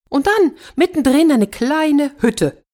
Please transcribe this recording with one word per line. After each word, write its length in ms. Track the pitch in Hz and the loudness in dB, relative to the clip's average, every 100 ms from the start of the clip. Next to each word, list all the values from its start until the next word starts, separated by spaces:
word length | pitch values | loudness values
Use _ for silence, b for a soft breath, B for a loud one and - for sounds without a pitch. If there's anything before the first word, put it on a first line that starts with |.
| _ | _
und 160 | 277 285 | -2 0
dann 300 | 427 349 - B B | 2 0 -2 B B
mittendrin 560 | 359 359 262 277 320 | -2 0 0 2 2
eine 140 | 269 208 | 2 0
kleine 680 | - 240 311 311 285 285 277 | -2 -4 -2 0 0 -2 -2
Hütte. 440 | 247 226 151 - _ | -4 -2 -4 -6 _